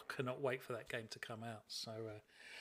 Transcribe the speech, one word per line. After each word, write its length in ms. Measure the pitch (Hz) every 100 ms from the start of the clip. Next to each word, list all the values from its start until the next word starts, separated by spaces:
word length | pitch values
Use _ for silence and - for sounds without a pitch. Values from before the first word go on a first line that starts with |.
| -
cannot 340 | - 127 135
wait 200 | 135 131
for 100 | -
that 140 | 113 -
game 180 | 123 110
to 100 | -
come 240 | - 110
out." 200 | 117 107 -
So, 240 | - 117
uh, 280 | 110 110 107 - - - -